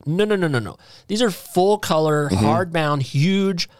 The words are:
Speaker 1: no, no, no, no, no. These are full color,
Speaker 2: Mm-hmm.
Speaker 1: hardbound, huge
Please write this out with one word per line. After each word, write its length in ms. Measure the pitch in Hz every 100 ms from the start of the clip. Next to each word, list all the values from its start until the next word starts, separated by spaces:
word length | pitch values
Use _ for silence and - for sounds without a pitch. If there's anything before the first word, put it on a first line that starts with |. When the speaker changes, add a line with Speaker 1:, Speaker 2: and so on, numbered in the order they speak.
Speaker 1:
no, 200 | 143 175 214
no, 100 | 196
no, 100 | 170
no, 120 | 131
no. 180 | 98 - - - -
These 160 | 208
are 80 | 233
full 480 | - - 180 190 208
color, 500 | - 160 151 151 147
Speaker 2:
Mm-hmm. 160 | -
Speaker 1:
hardbound, 560 | - - 180 165 151 147
huge 680 | 131 139 170 196 196 175 -